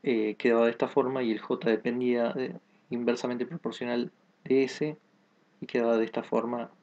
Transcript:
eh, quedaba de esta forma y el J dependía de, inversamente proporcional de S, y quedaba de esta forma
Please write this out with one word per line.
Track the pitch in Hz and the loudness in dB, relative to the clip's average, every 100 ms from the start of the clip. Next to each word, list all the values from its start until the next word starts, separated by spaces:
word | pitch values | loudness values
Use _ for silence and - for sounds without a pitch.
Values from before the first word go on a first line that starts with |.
eh, | - 117 107 104 | 0 0 0 0
quedaba | 123 117 117 | 2 6 4
de | |
esta | 117 135 | 2 0
forma | - 123 131 | 2 0 0
y | 120 | -2
el | 107 | -2
J | - 123 - | -2 -2 2
dependía | 110 123 123 123 120 117 | 0 0 -2 0 2 0
de, | 139 131 - _ _ _ | -2 -6 -8 _ _ _
inversamente | 120 120 120 123 123 123 | -4 -2 -2 -2 -4 -6
proporcional | 170 117 113 123 120 123 _ _ _ | -6 -8 -6 -4 -2 -4 _ _ _
de | - 131 | 2 2
S, | 131 - 151 151 _ _ _ _ _ _ | 2 -2 -6 -6 _ _ _ _ _ _
y | - | -4
quedaba | 127 117 113 | 0 2 2
de | 113 | 2
esta | 120 | -2
forma | 117 117 117 120 117 _ | -2 -2 -2 -6 -8 _